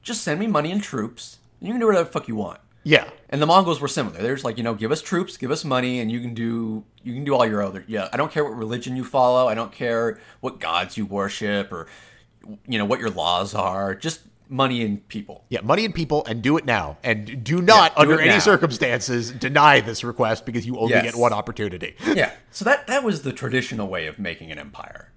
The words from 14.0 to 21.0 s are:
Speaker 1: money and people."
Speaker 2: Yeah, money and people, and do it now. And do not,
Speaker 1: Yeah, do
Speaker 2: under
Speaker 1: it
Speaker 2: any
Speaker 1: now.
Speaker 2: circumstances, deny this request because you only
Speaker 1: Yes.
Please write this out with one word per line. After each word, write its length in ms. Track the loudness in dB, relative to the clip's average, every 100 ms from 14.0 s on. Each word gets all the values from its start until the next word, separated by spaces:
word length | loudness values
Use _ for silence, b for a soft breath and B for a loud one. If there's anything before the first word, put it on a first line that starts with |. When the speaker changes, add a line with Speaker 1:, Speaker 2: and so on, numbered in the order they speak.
| -6 -8 -14 _ _
Speaker 1:
money 340 | -2 0 0
and 220 | -2 -4 _
people." 360 | -14 -12 -18 _
Speaker 2:
Yeah, 100 | -8
money 220 | 0 0
and 100 | 0
people, 300 | -4 -2 -2 -2
and 140 | -2
do 140 | 0 0
it 80 |
now. 320 | 2 0 -2 -6
And 420 | -4 -4 -4 -10
do 160 | -2 0
not, 320 | 8 8 8 6
Speaker 1:
Yeah, 80 |
do 60 | 6
Speaker 2:
under 20 | 6
Speaker 1:
it 40 | 6
Speaker 2:
any 20 |
Speaker 1:
now. 40 | 4
Speaker 2:
circumstances, 960 | 6 4 4 0 0 0 -2 -4 -4
deny 480 | -6 0 6 8 8
this 220 | 4 -6
request 420 | -8 -2 0 0 -4
because 200 | -6 -6
you 120 | -2
only 160 | 2
Speaker 1:
Yes. 100 | 2